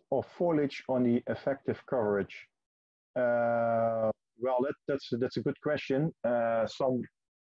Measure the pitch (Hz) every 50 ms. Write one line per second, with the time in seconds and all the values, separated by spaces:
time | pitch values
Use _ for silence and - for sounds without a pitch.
0 | _ - 139 131 139 - - - 175 175 165 147 147 139 - - - - 131 127
1 | 123 120 120 120 - - 113 - - 143 135 - - - 113 - - - - 127
2 | 110 104 101 101 95 - - - - - _ _ _ _ _ _ _ _ _ _
3 | _ _ - 127 123 120 120 120 117 117 117 117 117 117 117 113 113 113 113 113
4 | 110 110 - _ _ _ _ - 113 131 127 123 123 143 147 _ _ - 143 135
5 | - - 127 117 127 123 - 131 110 147 - - - 151 151 139 - - 135 135
6 | 151 165 - _ - 120 123 120 117 117 117 113 113 - - - 143 131 127 120
7 | 113 113 _ _ _ _ _ _